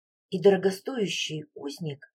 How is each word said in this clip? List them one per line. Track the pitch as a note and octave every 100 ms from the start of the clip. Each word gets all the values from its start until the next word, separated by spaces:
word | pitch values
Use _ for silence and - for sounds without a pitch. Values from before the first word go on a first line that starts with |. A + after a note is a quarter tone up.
| _ _ _
и | F#3
дорогостоящий | G3 F#3 G3 F#3+ - C4 F#3 D#3 - D#3 D3
узник | D3 C#3+ D3 D#3 C#3 - _